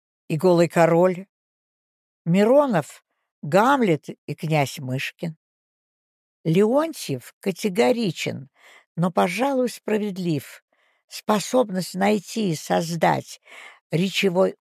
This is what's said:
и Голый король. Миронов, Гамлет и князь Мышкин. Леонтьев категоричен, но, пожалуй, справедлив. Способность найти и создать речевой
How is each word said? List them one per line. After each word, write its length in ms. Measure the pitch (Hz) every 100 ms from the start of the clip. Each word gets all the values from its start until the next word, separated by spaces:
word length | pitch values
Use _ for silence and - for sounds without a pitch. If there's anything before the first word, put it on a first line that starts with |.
| _ _ -
и 100 | 160
Голый 320 | 185 170 170
король. 580 | 175 165 170 185 180 190 _ _ _ _ _ _ _ _ _ 165
Миронов, 800 | 185 214 285 277 175 - - _ _ _ _
Гамлет 680 | 147 180 240 277 214 151 -
и 240 | - -
князь 460 | 147 156 156 135 -
Мышкин. 580 | 127 131 - - 170 160 _ _ _ _ _ _ _ _ _ _
Леонтьев 920 | 160 170 214 277 330 - - 131 - -
категоричен, 1120 | 196 175 214 185 247 240 208 - - 117 135 _ - - _ -
но, 160 | 180
пожалуй, 560 | 185 190 185 277 262 247
справедлив. 960 | - - 214 208 185 175 147 - - _ _ _ _ _
Способность 880 | - - 214 - 254 214 185 165 185
найти 560 | 202 214 - 226 202
и 40 | 151
создать 840 | - 180 165 170 175 139 - - _ - - - _
речевой 680 | 160 190 - 196 180 190 -